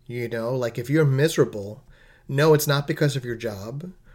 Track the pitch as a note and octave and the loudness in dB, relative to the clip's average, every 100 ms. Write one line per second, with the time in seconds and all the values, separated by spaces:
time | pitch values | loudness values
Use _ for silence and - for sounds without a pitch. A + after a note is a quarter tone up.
0 | - A#2+ A2+ A2+ A2+ C3 A#2 B2 A#2+ D#3 | -12 -8 -6 -4 -4 -2 -4 -4 0 2
1 | D3 C3 D#3+ - B2 G#2 G2+ G#2+ - - | 4 4 2 2 0 0 -10 -14 -20 -20
2 | - _ - C#3 D#3+ D3+ D3+ C#3 C#3+ D3+ | -20 _ -4 2 6 6 4 0 0 0
3 | D3 C3 A#2+ A2+ A2+ G2 G#2+ C#3+ F3+ - | 0 0 -6 -6 -6 -8 -10 -10 -12 -18
4 | - | -20